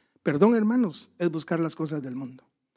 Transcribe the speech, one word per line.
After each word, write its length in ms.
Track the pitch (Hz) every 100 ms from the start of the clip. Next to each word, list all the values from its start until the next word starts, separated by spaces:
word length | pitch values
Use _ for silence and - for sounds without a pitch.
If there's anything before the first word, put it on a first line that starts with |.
| _ _
Perdón, 320 | - 143 208
hermanos, 560 | 233 214 247 208 - - -
es 100 | 175
buscar 300 | 160 - 170
las 160 | 160
cosas 300 | - 160 151
del 100 | 131
mundo. 300 | 127 127 127 _ _ _